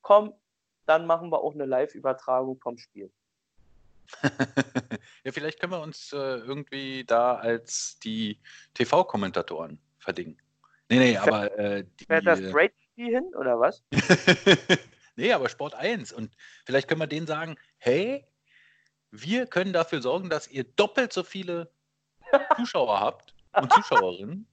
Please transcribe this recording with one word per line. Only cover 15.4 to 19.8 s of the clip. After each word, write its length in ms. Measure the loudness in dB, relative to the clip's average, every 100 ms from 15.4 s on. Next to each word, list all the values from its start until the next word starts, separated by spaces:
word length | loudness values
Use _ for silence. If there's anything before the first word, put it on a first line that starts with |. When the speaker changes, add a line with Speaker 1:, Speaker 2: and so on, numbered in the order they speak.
| -2
Speaker 2:
Sport 280 | -6 -10 -6
eins. 360 | -6 -4 -8
Und 240 | -12 -14 _ -20 -20 -2
vielleicht 220 | -2 0
können 120 | -2
wir 80 | -2
denen 200 | -6 -6
sagen: 280 | -6 -8 -12 _ _
hey, 480 | 0 2 0 -6 _ _ _ _ _ _ _ _ _
wir 340 | -14 -4 -2 0
können 260 | -2 0
dafür 300 | 0